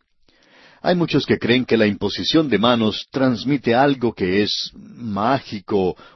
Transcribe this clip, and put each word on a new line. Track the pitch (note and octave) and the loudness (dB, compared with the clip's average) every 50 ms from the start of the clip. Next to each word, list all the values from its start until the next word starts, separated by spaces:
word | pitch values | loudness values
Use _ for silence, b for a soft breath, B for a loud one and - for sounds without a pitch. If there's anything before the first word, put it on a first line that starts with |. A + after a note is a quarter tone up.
| _ _ _ _ _ b b b b b b b b b b b b | _ _ _ _ _ b b b b b b b b b b b b
Hay | - F#3 | 0 0
muchos | F3 D#3+ - - C#3 - | 2 2 2 0 0 2
que | - A2 - | 0 0 0
creen | - A2 A#2+ C3 B2 | 2 2 2 2 2
que | - A#2 A2 | 2 2 2
la | G#2+ | 2
imposición | G#2 G2+ - G2+ G2+ - - F#2 - - E3 D#3+ C3 | 2 0 -2 -4 -4 -4 -4 -2 0 2 2 2 2
de | G#2+ F#2+ | 2 2
manos | A2 B2 B2 A2+ A2 G#2 G2 - - _ | 2 2 2 2 0 0 -2 -4 -8 _
transmite | - C3 C3 C3 A#2+ F#2+ G2+ C3+ D3 C3+ - A#2+ A2+ | -4 0 0 0 0 -2 -2 -2 -2 0 0 2 2
algo | B2 C#3 D3 C#3 B2 A#2+ A2+ | 2 2 2 2 0 -2 -2
que | - - G2 F2+ F#2+ G#2 | -2 -2 -2 0 0 0
es | G#2 G2 - - - - - | 0 -2 -4 -8 -10 -12 -14
mágico | - - - - - A#2+ A2+ G2 G2 G#2+ B2 C#3+ - - - A2 G2 - - A2 F#2+ F#2 F2 - b b b b | -18 -20 -20 -16 -12 -10 -8 -4 -2 -2 0 -2 -2 -4 -8 -12 -12 -6 -2 0 0 0 0 -2 b b b b